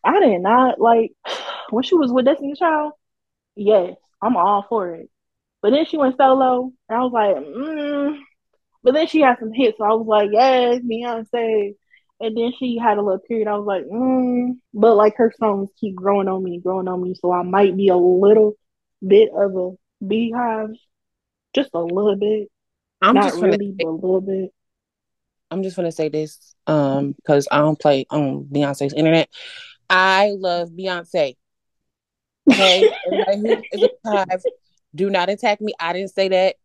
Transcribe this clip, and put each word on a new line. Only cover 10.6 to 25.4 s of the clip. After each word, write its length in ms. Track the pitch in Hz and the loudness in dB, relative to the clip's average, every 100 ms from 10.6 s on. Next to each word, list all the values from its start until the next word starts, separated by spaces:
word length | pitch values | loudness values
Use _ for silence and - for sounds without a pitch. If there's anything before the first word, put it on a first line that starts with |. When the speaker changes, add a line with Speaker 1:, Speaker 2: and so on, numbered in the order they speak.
| 247 247 | 2 0
Speaker 1:
Beyonce." 920 | 247 226 240 226 220 240 226 220 202 202 _ _ _ _ | -4 -6 -6 -8 -6 -4 -2 -2 -4 -10 _ _ _ _
And 140 | 226 220 | -6 -4
then 160 | 233 247 | -4 -4
she 200 | 254 233 | -6 -2
had 200 | 220 208 | 0 0
a 40 | |
little 180 | 208 190 | -2 -4
period, 280 | _ 233 214 | _ -4 -4
I 80 | 208 | -4
was 80 | 208 | -4
like, 200 | 190 160 | -6 -6
"Mm." 720 | 214 254 254 254 247 247 254 _ | -4 -2 0 0 -2 -4 -8 _
But, 220 | 208 220 208 | 2 4 6
like, 200 | 214 - | 4 2
her 160 | 233 - | 0 0
songs 320 | 220 196 196 _ | -2 -2 -6 _
keep 160 | 214 185 | -10 -4
growing 320 | 190 202 190 | -2 0 0
on 140 | 190 | -4
me, 160 | 185 175 | -6 -6
growing 280 | 180 185 185 | -6 -4 -4
on 140 | 180 | -6
me, 120 | 180 180 | -6 -4
so 160 | 175 | -2
I 100 | 180 | -2
might 320 | 180 190 196 185 | 0 2 2 2
be 120 | 196 | 2
a 80 | 180 | 4
little 580 | 180 185 196 220 214 208 _ _ _ _ 190 | 4 4 6 6 4 0 _ _ _ _ 4
bit 240 | 202 226 - | 4 4 2
of 200 | 202 185 | -2 -2
a 160 | 180 185 _ _ | -6 -8 _ _
Beyhive, 720 | 196 214 233 233 240 220 214 226 _ _ _ _ _ _ _ | -4 -2 -2 -4 -4 -4 -8 -12 _ _ _ _ _ _ _
just 180 | - 277 | -4 -2
a 60 | 165 | -4
little 360 | 170 180 208 196 | -4 -2 0 0
bit. 340 | 208 214 208 _ _ _ _ _ | -2 -4 -6 _ _ _ _ _
Speaker 2:
I'm 140 | 190 254 | 2 4
Speaker 1:
Not 80 | 196 | 2
Speaker 2:
just 100 | 170 | 2
gonna 160 | 190 | 0
Speaker 1:
really, 160 | 202 202 | 0 -4
Speaker 2:
say 40 | 196 | -6
Speaker 1:
but 60 | 165 | -6
a 20 | |
little 300 | 160 185 185 | -4 -2 -2
bit. 320 | 190 190 185 _ _ _ _ _ _ _ _ _ | -2 -6 -8 _ _ _ _ _ _ _ _ _